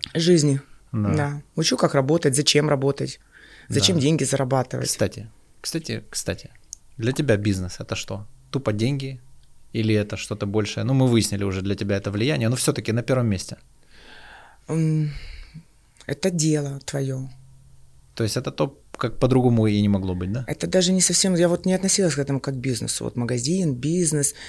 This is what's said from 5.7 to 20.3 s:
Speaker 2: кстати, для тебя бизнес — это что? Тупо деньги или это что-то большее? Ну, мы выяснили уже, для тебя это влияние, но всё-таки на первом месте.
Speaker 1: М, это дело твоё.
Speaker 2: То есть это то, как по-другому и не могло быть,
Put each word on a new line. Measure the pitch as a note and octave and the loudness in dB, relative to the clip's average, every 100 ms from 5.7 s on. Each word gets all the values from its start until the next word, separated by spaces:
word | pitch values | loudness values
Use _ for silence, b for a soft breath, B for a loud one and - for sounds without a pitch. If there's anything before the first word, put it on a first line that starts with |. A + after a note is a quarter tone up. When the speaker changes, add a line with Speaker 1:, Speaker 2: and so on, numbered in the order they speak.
| E3 D#3 A2+ - | -6 -6 -10 -8
Speaker 2:
кстати, | - - F#2+ - - - - - - | -8 -6 -8 -10 -20 -20 -20 -18 -6
для | A#2 | -4
тебя | C3+ C#3 G2+ | 0 2 2
бизнес — | G#2 F#2+ F2+ - | 2 0 -4 -8
это | - A2 | -8 -8
что? | - G#2 - - - | -8 -10 -12 -20 -8
Тупо | C3+ A#2 | -4 -2
деньги | G#2 A#2+ C#3+ C3+ B2+ - - - - - | 0 0 -2 -6 -12 -18 -20 -20 -20 -8
или | A2+ A2 G#2+ | -2 2 2
это | G#2 G2 | 0 -6
что-то | - G#2 G2+ | -8 -6 -2
большее? | G#2+ G2+ - A2 | -2 -2 -2 0
Ну, | |
мы | C3+ B2+ | 4 4
выяснили | A#2 G#2 G2+ | 4 2 -2
уже, | G2 F#2+ | -2 -2
для | G2 G2 | -2 -2
тебя | G#2 G2+ | 0 -2
это | G2+ | -2
влияние, | G#2 B2+ D3 A2 | -2 0 0 0
но | B2 | 0
всё-таки | - C3+ A2 | 0 -2 0
на | A2+ | -2
первом | A#2+ C3 A#2 | 0 0 2
месте. | F#2+ - - - _ B B B B B B B B - | 0 -4 -14 -18 _ B B B B B B B B -4
Speaker 1:
М, | D#3+ D#3 D#3 D3+ C#3+ B B B D#3+ B B B - - | 0 2 2 0 -4 B B B -20 B B B -14 -10
это | C#3+ F#3+ | -2 -2
дело | F3 D#3 D3+ C#3 C#3 - | 2 2 0 -2 -8 -6
твоё. | C#3 C3+ C3 C3 B2+ - - - - - - - - | -4 -4 -4 -8 -14 -20 -20 -20 -20 -20 -20 -12 -4
Speaker 2:
То | |
есть | A2 B2 | -2 -2
это | C3 | -4
то, | - C#3+ - - - | -4 -4 -4 -18 -6
как | A#2 - | -6 0
по-другому | B2+ C3 B2 A#2 A2 | 4 6 6 4 4
и | G#2 | 4
не | G#2 | 4
могло | G2 F#2+ F2+ | 2 0 -4
быть, | F#2 | -4